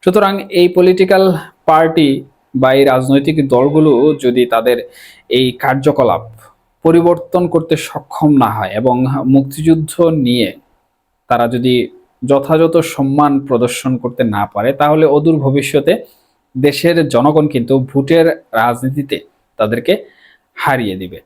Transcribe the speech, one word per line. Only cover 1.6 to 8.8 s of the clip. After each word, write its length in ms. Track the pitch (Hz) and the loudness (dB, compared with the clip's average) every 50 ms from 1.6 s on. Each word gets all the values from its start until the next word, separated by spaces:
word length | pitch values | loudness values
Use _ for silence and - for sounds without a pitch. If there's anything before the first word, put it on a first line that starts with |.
| _ - | _ 0
পার্টি 400 | 160 156 165 160 160 165 156 139 135 135 139 - _ _ _ _ _ | 2 2 2 2 2 2 2 2 0 -2 -6 -14 _ _ _ _ _
বা 140 | 131 131 131 131 135 | 0 0 2 4 4
এই 40 | 139 135 131 | 4 4 2
রাজনৈতিক 440 | 127 131 131 135 139 139 165 156 160 143 135 127 | 0 0 2 0 0 0 0 -2 -2 0 0 2
দলগুলো 380 | 123 131 143 147 156 156 156 139 117 131 151 151 143 - | 2 2 2 2 2 2 4 4 4 2 2 0 0 -2
যদি 180 | 123 120 127 123 120 117 | -2 2 2 0 2 0
তাদের 220 | 117 113 127 123 117 104 - _ - - - - _ _ _ 123 123 | 0 0 0 -2 -2 -4 -12 _ -20 -20 -20 -20 _ _ _ -2 0
এই 80 | 131 127 120 - - | 0 0 -2 -4 -4
কার্যকলাপ 600 | 135 131 135 135 151 135 - 131 113 90 85 - - - - - - _ _ _ _ _ _ _ | -2 -2 0 0 -2 0 2 0 0 0 -2 -4 -12 -20 -20 -20 -20 _ _ _ _ _ _ _
পরিবর্তন 580 | 160 165 170 170 175 175 170 175 - - 180 180 170 175 | 2 4 4 4 4 0 0 -4 -4 -2 -2 -2 0 -2
করতে 200 | 165 160 165 165 151 - - | -4 -2 -2 -4 -4 -4 -10
সক্ষম 420 | - 139 - _ - - - 151 147 135 123 | -12 -14 -14 _ -8 -2 0 2 2 2 2
না 60 | 107 107 | 0 -2
হয় 160 | 110 107 92 98 107 | -4 -6 -4 -4 -2